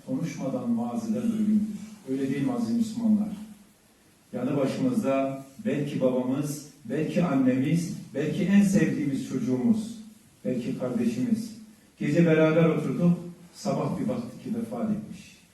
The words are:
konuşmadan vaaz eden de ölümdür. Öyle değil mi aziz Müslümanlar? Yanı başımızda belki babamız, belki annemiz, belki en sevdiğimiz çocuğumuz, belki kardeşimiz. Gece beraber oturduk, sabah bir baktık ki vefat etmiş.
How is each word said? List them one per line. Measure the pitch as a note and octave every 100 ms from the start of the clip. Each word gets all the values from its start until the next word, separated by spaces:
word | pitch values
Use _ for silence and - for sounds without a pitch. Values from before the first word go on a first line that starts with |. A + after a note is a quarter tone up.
| -
konuşmadan | C3 D#3+ - C3 A#2 A#2 A#2
vaaz | A#2 A#2+ -
eden | -
de | - G#3+
ölümdür. | G#3+ G#3 - - - - C3
Öyle | C3+ C3
değil | C#3+ C3
mi |
aziz | A#2 A2 A#2
Müslümanlar? | - - A2+ G#2+ - - - - - _ _ _ _ _ _
Yanı | B2 B2+ D3
başımızda | C3 A2 C3 A#2+ C3+ C3+ C3+ C3+ - - -
belki | D3 D3 C3
babamız, | B2+ B2 B2+ C#3+ D3 - - - A#2
belki | C#3 D3 F3
annemiz, | E3+ C3+ C3 B2+ C#3+ E3+ - - - -
belki | D3+ -
en | F3 G3+
sevdiğimiz | - - D3+ C3 C#3+ C3+ -
çocuğumuz, | C3 B2 B2+ A#2 - - - - - - _ -
belki | B2 - B2+
kardeşimiz. | B2+ - - - B2 A2 - - - - _ -
Gece | D3 E3+ E3
beraber | D#3 D#3 E3 D#3+
oturduk, | - C#3 C3 F3 F3 - - -
sabah | - - - - -
bir | -
baktık | - - -
ki | B2+ A2+
vefat | - A#2 A2
etmiş. | - - - - - _